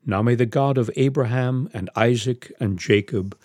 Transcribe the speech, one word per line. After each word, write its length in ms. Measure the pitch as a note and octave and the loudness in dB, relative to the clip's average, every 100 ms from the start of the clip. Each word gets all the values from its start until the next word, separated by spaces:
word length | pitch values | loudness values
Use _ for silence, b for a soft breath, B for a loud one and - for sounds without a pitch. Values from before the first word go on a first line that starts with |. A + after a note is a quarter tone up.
"Now 180 | - F#2+ | -4 0
may 120 | A#2 | 2
the 120 | A#2+ A#2+ | 2 2
God 300 | C#3 C#3 C3 | 2 0 0
of 140 | A2+ - | 0 0
Abraham 720 | C3+ C#3 A#2+ B2+ B2 B2+ D3+ | 0 0 -2 0 -2 -2 -4
and 160 | G#2+ F2+ - | -8 -6 0
Isaac 560 | A#2 B2 G#2+ A#2+ - - | 2 2 -2 -6 -8 -4
and 180 | G#2+ F2+ | -4 -2
Jacob 580 | - G#2 G2+ G#2 F#2+ - | 2 2 2 -4 -6 -10